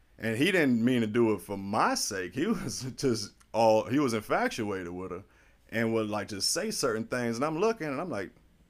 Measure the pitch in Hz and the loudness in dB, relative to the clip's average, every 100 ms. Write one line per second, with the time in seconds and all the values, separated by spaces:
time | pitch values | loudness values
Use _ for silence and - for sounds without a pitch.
0 | _ - 113 113 170 185 139 120 117 127 | _ -6 -2 2 4 4 4 4 4 4
1 | 107 117 113 98 - 98 98 110 202 254 | 2 4 4 2 -2 -8 -2 2 2 0
2 | - 95 90 - 202 190 131 101 127 120 | -2 -4 -6 -4 -2 -2 -4 -8 -10 -2
3 | 139 107 101 _ _ 110 117 110 95 135 | 0 0 -4 _ _ 4 6 6 4 0
4 | 135 110 - 175 240 - 104 95 87 90 | 2 0 -2 0 0 -2 -4 -4 -6 -8
5 | 92 90 - _ _ _ - 113 113 113 | -8 -10 -12 _ _ _ -6 -2 0 0
6 | 107 104 101 98 - 170 214 208 135 110 | 0 -4 -6 -4 -2 -2 -4 -2 -2 -2
7 | 117 127 117 117 151 156 220 226 156 135 | -4 -2 -2 -2 -2 0 0 0 -6 -6
8 | 175 104 92 - _ _ _ | -6 -6 -8 -12 _ _ _